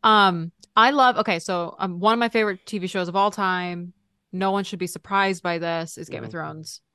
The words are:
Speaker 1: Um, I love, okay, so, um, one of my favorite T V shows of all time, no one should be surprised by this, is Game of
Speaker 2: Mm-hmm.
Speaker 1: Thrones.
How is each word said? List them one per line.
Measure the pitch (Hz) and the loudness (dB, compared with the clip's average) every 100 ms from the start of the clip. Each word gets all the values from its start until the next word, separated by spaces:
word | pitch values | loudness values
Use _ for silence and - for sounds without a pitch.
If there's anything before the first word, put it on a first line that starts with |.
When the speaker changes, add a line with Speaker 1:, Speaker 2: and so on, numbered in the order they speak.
Speaker 1:
Um, | 226 214 196 175 165 _ - - | 6 6 6 2 -6 _ -2 4
I | 233 | 4
love, | 285 254 247 | 6 4 4
okay, | 214 175 | 0 -2
so, | - 180 170 - | -2 -4 -4 -4
um, | 190 175 | -6 0
one | 202 | 2
of | 233 | 2
my | 233 | 2
favorite | 226 214 190 - | 0 0 -2 -6
T | 214 | -6
V | 180 | -4
shows | 196 175 | -4 -2
of | 180 | 0
all | 202 | 0
time, | 202 190 180 180 175 175 - _ _ _ | 0 -2 -2 -4 -8 -10 -16 _ _ _
no | 185 190 | -4 0
one | 196 | 0
should | 190 185 | -4 -6
be | 180 | -8
surprised | - - 196 196 185 | -8 -4 0 0 0
by | 180 170 | -4 -4
this, | 170 165 165 - | -2 -4 -6 -12
is | 160 | -14
Game | 156 | -12
of | - | -10
Speaker 2:
Mm-hmm. | |
Speaker 1:
Thrones. | 170 156 156 156 - _ | -10 -10 -12 -16 -18 _